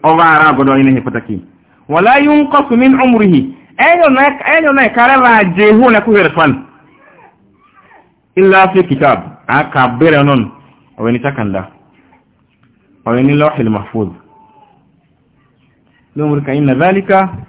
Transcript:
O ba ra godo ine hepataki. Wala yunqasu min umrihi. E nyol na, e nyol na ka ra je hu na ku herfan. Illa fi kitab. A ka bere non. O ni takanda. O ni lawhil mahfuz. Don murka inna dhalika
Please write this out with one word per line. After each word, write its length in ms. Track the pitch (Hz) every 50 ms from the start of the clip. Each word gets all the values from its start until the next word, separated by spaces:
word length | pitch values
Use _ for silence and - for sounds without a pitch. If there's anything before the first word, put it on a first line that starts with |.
| -
O 140 | 156 160
ba 220 | 165 170 165 156 151
ra 140 | 156 156 143
godo 240 | 131 135 135 135
ine 180 | 135 135 135 131
hepataki. 480 | 123 - 127 - 117 - - 107 92 - - _ _ _ _ _ _ _ -
Wala 300 | 143 165 185 226 254 285
yunqasu 560 | 285 294 302 302 294 - 302 294 285 285 240
min 180 | 233 254 269 262 262
umrihi. 540 | 269 254 240 220 214 196 175 139 131 - - - _ _ - -
E 180 | - - 339 349
nyol 140 | 339 302 262
na, 160 | 262 277 285
e 340 | 277 277 - - 294 330 320
nyol 120 | 302 277
na 140 | 277 262 214
ka 180 | - 240 240
ra 380 | 247 269 262 254 247 233 220 208 185 165
je 160 | 180 208 214 214
hu 180 | 214 247 247
na 100 | 226 208
ku 120 | 208 233 214
herfan. 480 | 202 180 156 143 165 160 147 123 - - - _ _ _ _ _ _ _ - _ - - - _ _ _ _ _ _ _ _ _ _ _ _ _ - _ _ _ _ _ _ _
Illa 320 | 180 190 196 190 190 190 185 -
fi 100 | 190 180
kitab. 320 | - 143 135 156 139 120 92 - - - - _
A 180 | - 123 143 151 -
ka 180 | - 139 127 123
bere 340 | 120 120 156 165 156 147 139
non. 280 | 143 139 127 110 101 - - _ _ _ _ _ _ _ -
O 100 | 110 113
ni 100 | 120 123
takanda. 500 | 123 139 139 131 113 101 95 95 90 90 _ _ _ _ _ _ _ _ _ _ _ _ _ _ _ _ _ _ _ _ _ _ _ _ _ _ _
O 80 | 113 117
ni 200 | 123 127 139 143
lawhil 360 | 147 147 151 - 139 117 113
mahfuz. 380 | 110 104 98 - - 113 107 90 87 87 _ _ _ _ _ _ _ _ _ _ _ _ _ _ _ _ _ _ _ _ _ _ _ _ _ _ _ _ _ _ _ _ _ _ _ _ _ _ _
Don 120 | 143 151 151
murka 240 | 147 143 143 139 131
inna 200 | 143 147 139 131
dhalika 560 | 131 160 185 196 196 196 - 196 190 190 185 - - -